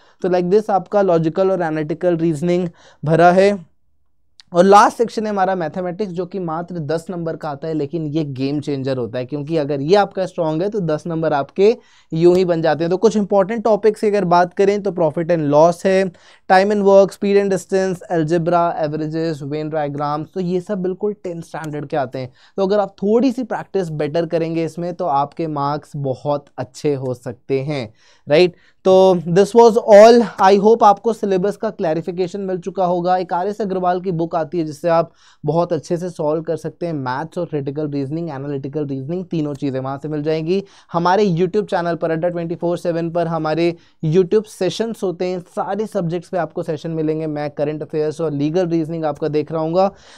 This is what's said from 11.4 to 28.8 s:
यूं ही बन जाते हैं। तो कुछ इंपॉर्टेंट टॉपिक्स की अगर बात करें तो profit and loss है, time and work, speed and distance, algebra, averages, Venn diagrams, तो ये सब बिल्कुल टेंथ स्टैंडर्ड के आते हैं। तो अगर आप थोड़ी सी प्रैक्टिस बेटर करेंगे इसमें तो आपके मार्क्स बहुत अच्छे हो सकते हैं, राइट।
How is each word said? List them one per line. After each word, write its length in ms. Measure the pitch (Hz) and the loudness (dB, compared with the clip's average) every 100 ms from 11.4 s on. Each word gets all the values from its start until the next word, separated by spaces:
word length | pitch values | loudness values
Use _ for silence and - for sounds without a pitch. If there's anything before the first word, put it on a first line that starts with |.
| 143 - 202 247 _ _ _ | -2 2 2 2 _ _ _
यूं 240 | 160 175 180 | 2 4 6
ही 80 | |
बन 180 | 180 165 | 2 2
जाते 220 | 160 151 | 0 0
हैं। 60 | 170 | 0
तो 60 | 185 | 0
कुछ 200 | 220 214 | 2 2
इंपॉर्टेंट 480 | 196 202 185 233 | 2 2 0 0
टॉपिक्स 360 | 226 208 220 214 | 0 2 2 0
की 60 | 214 | 0
अगर 180 | 202 | 0
बात 300 | 180 175 175 | 2 2 2
करें 280 | - 196 208 | 2 2 0
तो 80 | 202 | -2
profit 360 | 180 156 170 165 | -2 -2 0 -2
and 240 | 165 147 | 0 2
loss 300 | 147 170 170 | 4 4 4
है, 280 | 196 190 190 - _ _ - | 0 2 0 -6 _ _ 2
time 220 | 190 202 | 4 4
and 100 | 208 | 2
work, 300 | 196 196 190 | 6 6 6
speed 300 | - 202 202 | 2 0 2
and 100 | 202 | 2
distance, 480 | 185 - 190 190 185 - | -2 -2 -2 -2 -4 -4
algebra, 500 | 170 151 175 165 170 170 165 156 | -2 0 0 2 2 0 -2 -4
averages, 560 | 151 151 160 165 147 | -4 -6 -4 -4 -6
Venn 280 | 139 151 156 | -8 -8 -6
diagrams, 560 | 156 147 143 147 151 160 | -4 -4 -4 -4 -4 -6
तो 60 | 190 | -6
ये 200 | 175 180 | -4 -4
सब 180 | 175 196 | -4 -6
बिल्कुल 340 | 185 185 208 | -6 -4 -6
टेंथ 300 | 202 185 170 | -6 -10 -12
स्टैंडर्ड 440 | 165 151 156 147 143 | -12 -12 -10 -10 -6
के 100 | 156 | -4
आते 220 | 127 131 | -4 -6
हैं। 140 | 127 - _ - | -12 -14 _ -4
तो 100 | 190 | 0
अगर 120 | 208 | 0
आप 120 | 196 | -2
थोड़ी 420 | - 202 233 269 | -4 0 2 2
सी 100 | 262 | -2
प्रैक्टिस 480 | 233 165 - 196 170 | -6 -8 -6 -6 -4
बेटर 360 | 151 147 170 165 | -4 -4 -2 -2
करेंगे 380 | 170 165 165 | -2 -2 -2
इसमें 300 | 160 165 175 | -4 -6 -8
तो 100 | 175 | -6
आपके 420 | 175 170 147 - 165 | -2 -2 -2 -4 -6
मार्क्स 460 | 147 143 147 - 147 | -4 -2 -4 -8 -8
बहुत 500 | 135 123 143 147 - - | -6 -4 -4 -6 -6 -12
अच्छे 360 | 131 - 151 | -12 -6 -4
हो 200 | 135 131 | -2 -4
सकते 460 | 123 131 117 - 135 | -8 -10 -12 -4 -4
हैं, 320 | 139 143 107 - _ _ - | -4 -6 -8 -14 _ _ 0
राइट। 260 | 151 180 - _ _ | 2 2 0 _ _